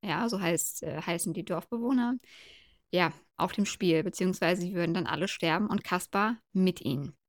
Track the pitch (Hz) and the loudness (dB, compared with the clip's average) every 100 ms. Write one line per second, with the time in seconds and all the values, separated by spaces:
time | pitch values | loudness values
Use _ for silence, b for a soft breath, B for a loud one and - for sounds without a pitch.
0 | 208 160 233 196 180 170 - - 160 151 | -2 0 0 0 2 0 -2 -6 -6 -6
1 | - 170 - 160 165 170 - 233 233 262 | -4 -2 -2 -4 -4 -6 -4 -4 2 2
2 | 240 254 B B B B B B _ 180 | 2 -2 B B B B B B _ 2
3 | 170 - _ - 180 - 202 - 185 160 | 2 0 _ -4 -4 0 -2 0 4 4
4 | 160 - 190 185 165 175 175 185 170 170 | 2 0 0 2 2 2 0 0 0 0
5 | 170 151 185 - 165 160 208 208 - 180 | -2 -2 -2 -2 0 2 2 -2 0 -4
6 | - 196 214 233 _ 185 185 175 - 135 | 0 0 0 -2 _ 2 2 2 -2 -2
7 | 139 - | -4 -10